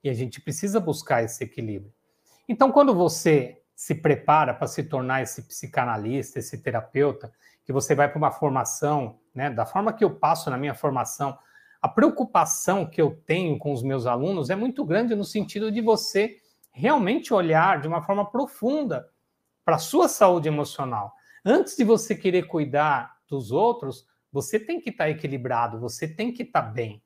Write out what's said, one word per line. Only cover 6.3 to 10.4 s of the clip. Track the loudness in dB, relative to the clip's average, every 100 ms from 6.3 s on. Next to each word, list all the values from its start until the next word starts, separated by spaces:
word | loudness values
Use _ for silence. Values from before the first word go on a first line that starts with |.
| -10
esse | -10 -8
terapeuta, | -6 -6 -4 0 0 0 -14 _ _ _
que | -4
você | -4 0
vai | 2 2
pra | 2
uma | -2
formação, | 0 -2 0 -2 -4 -2 -2 -4 -10 _
né, | -8 -6
da | -4 -2
forma | -2 -2
que | 2
eu | 0
passo | 2 0 0